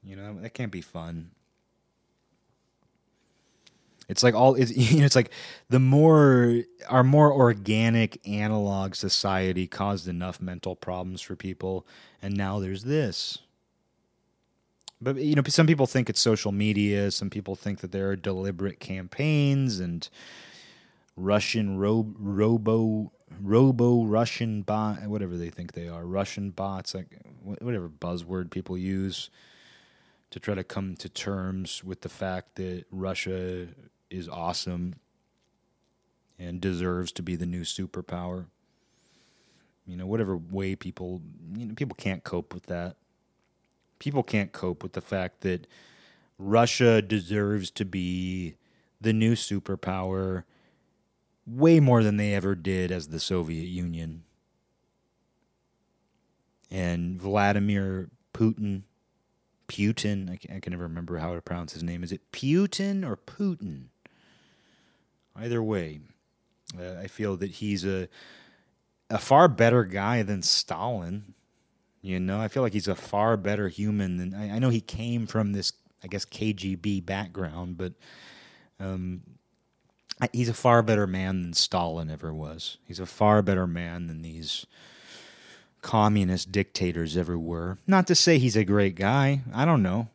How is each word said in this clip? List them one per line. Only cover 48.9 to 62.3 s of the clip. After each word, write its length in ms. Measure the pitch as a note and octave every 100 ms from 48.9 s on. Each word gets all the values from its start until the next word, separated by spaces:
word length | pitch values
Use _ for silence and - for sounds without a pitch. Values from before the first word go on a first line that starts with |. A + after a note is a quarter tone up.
| _
the 120 | A2
new 220 | A2 A2
superpower 1120 | A#2 - G2+ - F#2+ - F#2+ F#2 F#2+ F#2+ F#2 - _ _ _ _ _ _ _ _ _ -
way 340 | B2 D#3+ E3
more 240 | C#3 A#2+
than 120 | G#2+ G#2
they 160 | G#2
ever 220 | G2+ F#2+
did 380 | F#2+ E2 F#2 F2+
as 160 | F2+ D2
the 100 | D#2+
Soviet 460 | - F#2 E2 E2
Union. 580 | F2 F2+ F2 E2 D#2+ D#2+ _ _ _ _ _ _ _ _ _ _ _ _ _ _ _ _ _ _ _ _ _ _ _ _ _
And 480 | F#2+ F2 F2 F2 F2+
Vladimir 920 | F#2+ G#2 G2+ G2+ G2+ G2+ G2 F#2+ F#2 _ _
Putin, 500 | - A2+ A2 G#2 F#2+ G2 _ _ _ _ _ _ _ -
Putin, 640 | - G#2 A2 G#2 G2+ F#2
I 60 | F2+
can, 200 | - F#2+
I 40 |
can 100 | -
never 140 | F2+
remember 340 | F2 E2 E2+ F2
how 160 | D#2+
to 60 | F2
pronounce 320 | - F2 E2
his 100 | -
name. 220 | E2+ F2
Is 80 | F2
it 180 | D#2 _